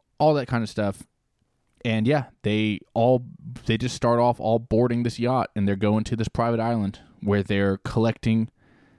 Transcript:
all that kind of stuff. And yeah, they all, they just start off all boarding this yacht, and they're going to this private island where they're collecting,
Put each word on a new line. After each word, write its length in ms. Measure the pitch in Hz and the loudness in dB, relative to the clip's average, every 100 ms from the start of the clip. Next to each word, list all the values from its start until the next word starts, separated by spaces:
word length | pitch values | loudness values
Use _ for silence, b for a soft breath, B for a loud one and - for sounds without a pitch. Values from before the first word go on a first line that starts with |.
| _ - | _ -2
all 160 | 151 151 | 0 2
that 120 | 120 | -2
kind 160 | 123 | -4
of 60 | 110 | -4
stuff. 340 | - 104 98 - _ _ _ _ _ _ _ | -4 -4 -4 -12 _ _ _ _ _ _ _
And 240 | 120 110 110 | -4 0 2
yeah, 180 | 147 123 _ | 0 -2 _
they 360 | 104 107 107 101 - | -2 0 0 -4 -6
all, 320 | - 117 127 123 - - 123 - | 0 2 2 -2 -18 -16 -12 -2
they 120 | 113 | -2
just 180 | 123 - | -2 -2
start 240 | 120 120 | 0 2
off 200 | 120 120 | 2 0
all 200 | 110 117 | 0 0
boarding 440 | 120 113 123 120 | 0 2 2 2
this 160 | 117 117 | -2 -2
yacht, 300 | 117 127 - - | 0 0 -2 0
and 120 | 98 | 0
they're 80 | 98 | 2
going 300 | 107 107 107 | 2 2 0
to 100 | 113 | -4
this 140 | 110 | -4
private 320 | - 117 117 | -2 0 0
island 380 | 113 117 101 101 - - | 0 0 -2 -6 -16 -8
where 240 | 101 101 | 0 0
they're 340 | 95 98 98 98 | 2 0 0 0
collecting, 720 | - - 113 107 117 113 113 b b b b | -2 0 0 0 0 0 0 b b b b